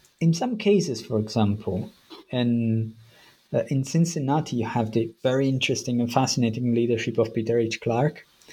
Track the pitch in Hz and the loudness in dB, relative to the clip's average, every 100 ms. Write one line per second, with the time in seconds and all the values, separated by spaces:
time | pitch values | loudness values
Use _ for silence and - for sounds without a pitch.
0 | _ _ 165 165 254 233 202 202 160 113 | _ _ 2 2 -2 0 2 4 2 -6
1 | - 110 107 117 104 104 - 92 - - | -2 -2 0 0 0 0 -4 -6 -6 -14
2 | _ - - 123 120 120 113 113 110 - | _ -20 -6 -2 0 0 0 0 -2 -8
3 | - - - _ _ 131 - 135 135 165 | -20 -20 -20 _ _ -4 0 -2 0 2
4 | 170 165 135 151 156 120 113 120 110 113 | 2 0 0 0 0 -2 -2 -2 0 0
5 | 113 - 131 131 135 131 127 123 - 120 | -2 -2 0 2 2 0 0 -2 -2 -2
6 | 120 135 131 - 120 113 123 117 117 113 | 2 2 2 2 0 0 0 2 2 0
7 | 120 113 113 117 113 117 110 - - 117 | 0 0 0 -2 0 0 0 -2 -2 0
8 | 147 - - _ - | 0 -2 -20 _ -20